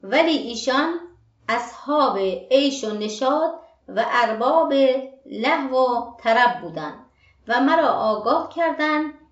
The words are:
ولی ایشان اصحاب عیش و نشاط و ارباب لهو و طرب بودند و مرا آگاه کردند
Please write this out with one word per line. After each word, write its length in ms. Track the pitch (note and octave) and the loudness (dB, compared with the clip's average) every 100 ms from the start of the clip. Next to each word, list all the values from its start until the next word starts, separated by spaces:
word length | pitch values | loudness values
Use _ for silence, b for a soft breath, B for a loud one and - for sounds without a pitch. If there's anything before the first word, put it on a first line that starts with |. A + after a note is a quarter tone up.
ولی 340 | G3 D4+ E4 D4+ | 0 2 2 2
ایشان 560 | A3+ A#3 - C4 D#4+ E4+ - - _ _ - | -2 -6 -2 0 0 -4 -10 -20 _ _ -6
اصحاب 680 | A#3 A#3+ - B3+ D4+ C4+ G3 F#3+ F3 - | -4 -4 -12 -2 0 2 0 -2 -4 2
عیش 320 | C4 C#4+ C4+ | 2 2 -2
و 100 | G#3+ | -6
نشاط 580 | G#3+ G#3+ - C4 D4+ E4 - B B - | -6 -8 -4 -2 0 -2 -4 B B -8
و 180 | F#3+ A#3 | -4 0
ارباب 640 | - G#3+ G#3+ B3 D#4+ C#4+ C#4 C4+ B3+ - - - | 0 0 0 2 2 4 4 4 2 -4 -16 -14
لهو 500 | G#3 A#3 D#4+ C4+ B3+ | -4 -2 0 0 0
و 360 | B3+ A#3 A3+ - | 2 0 -4 -6
طرب 440 | A#3 A#3 A#3+ A#3+ | 0 4 4 2
بودند 440 | E3+ D#3 D3+ - - b b b - | -8 -10 -10 -12 -20 b b b -2
و 140 | B3 | 0
مرا 280 | C4+ E4 C#4+ | 2 2 2
آگاه 600 | F#3+ G#3+ G#3+ A3 D#4+ - | 2 0 0 0 0 -2
کردند 640 | D#4+ E4 D4+ D4+ D4+ D#4 - _ | -2 -2 0 -2 -2 -4 -10 _